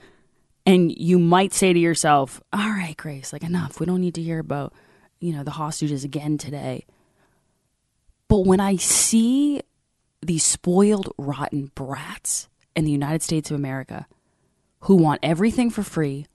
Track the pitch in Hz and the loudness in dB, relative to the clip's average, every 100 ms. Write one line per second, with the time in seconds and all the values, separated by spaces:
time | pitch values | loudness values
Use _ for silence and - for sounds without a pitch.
0 | - _ _ _ _ _ - 185 170 - | -20 _ _ _ _ _ 4 6 4 0
1 | 170 180 170 180 196 - 196 175 170 160 | 2 4 6 4 2 2 4 4 4 2
2 | 160 147 175 - - 196 208 208 175 156 | 4 4 2 -6 -8 -4 -2 -4 -6 -10
3 | 160 139 127 147 165 175 151 - 160 185 | -12 -12 -12 -10 -4 -4 -4 -4 -2 0
4 | 180 165 165 160 160 143 139 - _ _ | -2 -4 -4 -4 -4 -6 -8 -12 _ _
5 | _ _ 170 151 131 - 151 151 151 143 | _ _ -6 -6 -6 -6 -8 -4 -4 -4
6 | 139 147 151 147 - 143 135 127 - _ | -6 -6 -4 -4 -4 -10 -8 -10 -12 _
7 | _ _ _ _ _ _ _ _ _ _ | _ _ _ _ _ _ _ _ _ _
8 | _ _ - 214 185 190 196 190 - - | _ _ 2 4 6 4 4 0 0 0
9 | - 226 226 269 294 285 - _ _ _ | 2 2 4 2 0 -2 -8 _ _ _
10 | _ _ 160 165 - - - 180 208 208 | _ _ -4 -2 0 -2 2 4 4 2
11 | - - 139 139 143 147 139 - 131 139 | -2 -8 -8 -6 -6 -6 -8 -10 -10 -10
12 | 147 - - - - _ _ - 156 143 | -12 -12 -8 -8 -8 _ _ -2 0 0
13 | 143 156 - 160 147 147 139 135 127 - | 0 -2 -2 -2 -2 -4 -6 -8 -10 -14
14 | - _ _ _ _ _ _ _ - 196 | -16 _ _ _ _ _ _ _ 4 6
15 | 160 143 139 165 220 220 240 220 202 - | 6 2 0 0 0 0 -2 -2 -6 -4
16 | 151 139 147 | -4 -6 -12